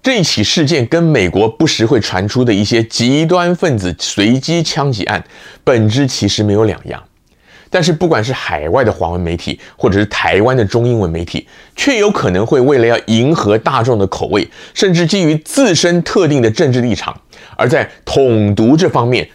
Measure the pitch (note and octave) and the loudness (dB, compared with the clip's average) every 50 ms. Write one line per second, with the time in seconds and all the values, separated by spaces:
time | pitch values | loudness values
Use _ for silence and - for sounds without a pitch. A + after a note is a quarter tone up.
0 | - C4 C4 A3 D#3+ - - - G#2 - - F3+ D#3 C3 F3 C#3+ A#2+ A2+ - E3+ | 0 0 0 0 0 0 0 -2 -2 0 0 0 0 0 0 0 0 0 0 0
1 | E3+ E3 D3+ A#2+ F#2 F2 D#2 F#2+ G#2+ A2 - - D#3+ D#3 - - G#2+ A2+ C3+ B2 | 2 2 2 2 0 0 2 2 0 0 0 0 -2 -2 0 0 0 2 2 0
2 | - - - F#2 F#2+ G#2 - A#2+ B2 A#2 G#2 G2 G#2 G2+ A#2+ A2+ A2+ A2+ - - | 0 -2 -4 -4 -4 -2 -2 0 0 2 2 0 0 0 0 0 -2 -2 -4 -2
3 | A#2+ B2 C#3 D3+ E3 D#3+ F3+ F3+ F3 F3 F3+ E3+ - E3+ C3 G#2+ F#2 F2+ E2 - | 0 0 2 0 2 2 0 0 2 0 -2 0 0 -2 -2 -2 -2 -4 -6 -6
4 | - - - - G2+ A2+ B2 C3+ C3 - E3 E3+ D#3+ - - D#3 C#3+ C#3+ B2 G2+ | -8 -8 -2 0 2 2 2 0 0 -2 -2 -2 -2 -2 -2 -2 -2 -2 -2 -2
5 | - - - F2 - - - - - - - - _ D#3 C3 A#2 A2 G#2+ G#2+ C3+ | -4 -4 -4 -4 -6 -10 -20 -20 -20 -20 -20 -4 _ 0 2 2 2 2 2 0
6 | C#3+ B2+ - - G#2+ G2+ - - G#2+ G#2 G2+ G#2 A2+ G#2+ D#2+ - - - B1 - | 0 -2 -2 -2 -2 -2 0 0 0 0 2 2 2 0 -2 -4 -10 -14 -14 -14
7 | - _ _ _ _ _ _ _ _ _ - - - _ - F#3 E3 F3 E3 D#3 | -16 _ _ _ _ _ _ _ _ _ -20 -20 -12 _ -2 0 0 0 0 0
8 | F#3 E3 D#3 A2+ G#2+ B2+ B2+ - - - F2+ D2+ D2+ D#2+ F#2 C3+ B2+ G#2+ F#2+ - | 0 0 0 0 0 -4 -6 -6 -6 -8 -8 -6 -4 -2 0 0 0 0 0 -2
9 | E2 E2 F2 F2+ F2 E2+ E2+ E2 - D#2 - - - - - _ - A#2+ F2+ G2 | -4 -4 -4 -4 -4 -4 -4 -6 -6 -8 -10 -10 -12 -20 -10 _ -2 0 2 2
10 | G#2+ G#2 - - - E2 E2 F#2+ G#2 B2+ C3 B2+ A2 F#2+ - A#2 A#2 B2 A#2+ A2+ | 0 -2 -4 -4 -2 0 2 2 2 2 2 0 0 0 0 0 0 0 0 0
11 | G2 E2 D#2+ E2 F2 - - - - _ - - - _ _ - - C#4+ C4+ A3 | -2 -2 -4 -6 -8 -8 -8 -10 -10 _ -20 -20 -20 _ _ -4 -2 0 0 2
12 | G3+ G#3 - - - G#2+ F2 F#2 A2 - D#3+ C3+ A#2+ C#3 D3 B2 A2+ A#2 A#2 A2 | 0 0 0 0 -2 0 0 0 0 2 2 2 4 4 4 4 4 2 2 0
13 | - - A2+ A2+ A#2+ C#3 E3 - - G#2 G#2+ A2+ A2 E3+ C#3 B2+ A2 B2+ B2 G#2 | 0 0 0 2 2 2 0 0 2 0 0 2 0 0 0 0 0 0 2 0
14 | G2 F#2+ - - - - F2+ G#2 - - - - - - _ - A3 F#3+ F3 E3+ | 0 -2 -2 -6 -4 -2 -2 -2 -2 -4 -10 -20 -20 -14 _ -2 0 2 2 2
15 | F3 D#3+ G3+ G3+ F3 D3+ D#3 D#3 - - - C4+ C#4 A#3 F3 - - F3 F3 F3 | 0 0 0 0 0 0 0 -2 -4 -4 0 0 2 2 2 2 2 2 0 0
16 | E3+ - - A3+ F3+ D3 D3 C#3 A#2 A2 A2 - E3+ C3+ B2 B2+ A#2+ B2 G2+ - | -2 0 0 2 2 2 2 2 2 0 0 0 0 0 2 0 0 -2 -2 -4
17 | - - - - _ _ - - - - - - - B2+ D#3 C#3 A2 - - - | -6 -10 -12 -12 _ _ -20 -20 -20 -16 -4 -2 0 0 2 0 -2 -4 -8 -18
18 | _ - - C#3+ C3+ B2+ A#2 G#2+ G#2+ G#2 G#2 G2 A2 A#2 C#3+ D#3+ - - - C#3+ | _ -2 0 2 2 4 2 2 2 0 2 2 4 4 4 4 2 2 0 0
19 | A#2+ B2 - G#2 D2+ - _ | 0 0 0 -2 -2 -6 _